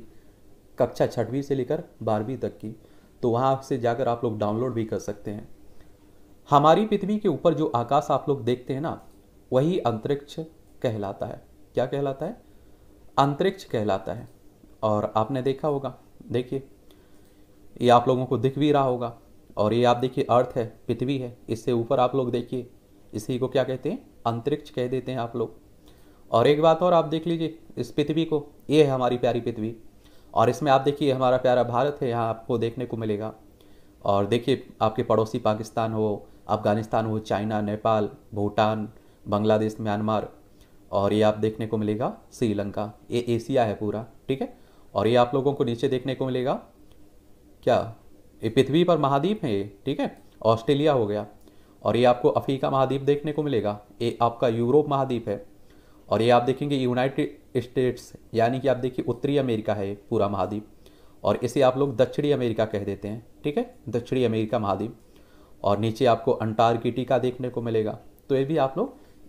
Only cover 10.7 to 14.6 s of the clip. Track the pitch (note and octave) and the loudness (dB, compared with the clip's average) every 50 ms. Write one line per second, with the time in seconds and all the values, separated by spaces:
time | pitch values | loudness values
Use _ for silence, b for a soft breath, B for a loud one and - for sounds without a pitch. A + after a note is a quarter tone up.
10.7 | - - - B2+ A2 G#2+ G2+ G2 G2 - - - - - - - - - - - | -10 -6 -4 -4 -4 -4 -6 -6 -6 -8 -8 -10 -10 -14 -16 -20 -20 -20 -20 -6
11.7 | - A#2+ A#2+ - C#3 C#3 C#3+ C#3 C3+ - D3+ F#3 A#3+ - b b b b b b | -4 -2 -2 -2 -2 -4 -4 -4 -6 -6 -8 -8 -10 -12 b b b b b b
12.7 | b b b b b - - - - - C#3 C#3+ C#3+ - F3 G3 G3 - - - | b b b b b -20 -20 -4 0 2 2 2 2 0 -2 -2 -2 -4 -8 -6
13.7 | - A#2 G#2 G#2 F#2+ F#2+ - - F2+ A2+ A#2 - - - - - - _ | -4 -2 0 0 -2 -2 -4 -6 -10 -10 -12 -16 -20 -20 -20 -20 -20 _